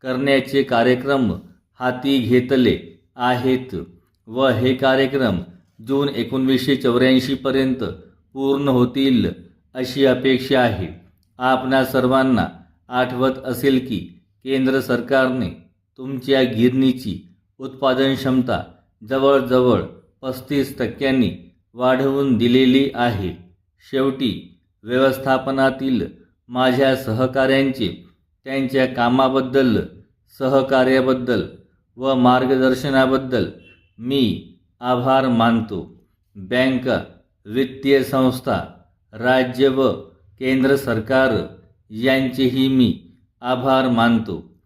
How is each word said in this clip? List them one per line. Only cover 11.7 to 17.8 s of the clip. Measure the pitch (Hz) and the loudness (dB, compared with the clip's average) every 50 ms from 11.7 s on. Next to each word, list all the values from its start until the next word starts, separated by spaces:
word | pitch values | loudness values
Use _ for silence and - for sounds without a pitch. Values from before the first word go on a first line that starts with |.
| 135 135 131 | 0 0 0
सर्वांना | 127 - 131 123 127 131 135 131 131 127 104 87 80 - - - _ _ _ _ _ | 0 -2 0 0 2 2 2 2 2 2 0 0 -2 -6 -14 -20 _ _ _ _ _
आठवत | 123 127 127 123 127 123 131 131 127 - - | -4 -2 -2 -2 -2 -2 -2 -2 -2 -4 -6
असेल | 127 123 - 127 139 135 127 123 - | -8 -8 -2 0 0 0 0 -2 -2
की, | 113 87 87 - - - _ _ _ _ _ | -8 -8 -8 -10 -18 -20 _ _ _ _ _
केंद्र | 131 135 131 131 131 131 135 | -4 -2 0 0 0 0 0
सरकारने | 123 - 123 120 117 123 139 135 131 127 123 127 113 85 - - - _ _ _ _ _ _ - | 0 -2 -4 -4 -2 0 0 0 2 0 0 -4 -4 -6 -8 -12 -20 _ _ _ _ _ _ -16
तुमच्या | 131 131 139 131 123 135 135 131 131 | -12 -10 -10 -10 -2 0 2 2 2
गिरणीची | 120 113 107 117 123 123 131 131 131 123 - - 110 87 - - - _ _ _ _ _ _ | 0 0 2 2 2 2 2 0 0 0 -2 -6 -10 -10 -10 -12 -20 _ _ _ _ _ _
उत्पादन | 131 135 - - | -16 -16 -10 -2